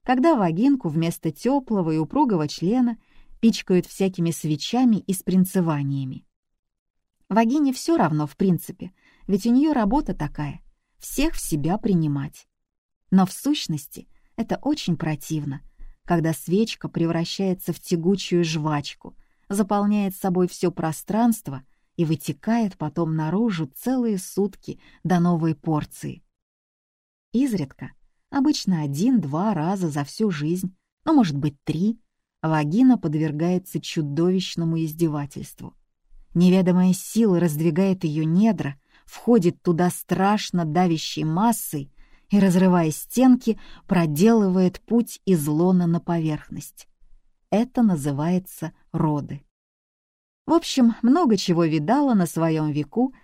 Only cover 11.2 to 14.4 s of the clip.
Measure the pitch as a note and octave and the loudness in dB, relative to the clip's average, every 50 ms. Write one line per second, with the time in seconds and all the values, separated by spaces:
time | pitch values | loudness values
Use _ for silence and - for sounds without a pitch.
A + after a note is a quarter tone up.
11.2 | C#4+ E4 - - - - E3 D3+ C#3 D#3+ F#3 G#3+ - A3+ F#3+ E3+ D#3+ D3+ C#3+ C#3 | -2 0 -2 -4 -6 -4 -4 -2 -2 -2 -2 -2 0 0 0 2 0 0 -2 -4
12.2 | C#3 D3+ - - - _ _ _ _ _ _ _ _ _ _ _ _ - F#3 F#3+ | -6 -8 -12 -18 -20 _ _ _ _ _ _ _ _ _ _ _ _ 2 2 4
13.2 | F#3 F#3 - - - C#4 D4+ D4 - - D#3+ C#3+ - - - - - _ - _ | 4 2 -2 -4 -4 -2 -2 -2 -4 -6 -6 -8 -8 -12 -20 -20 -20 _ -20 _
14.2 | _ _ _ - | _ _ _ -8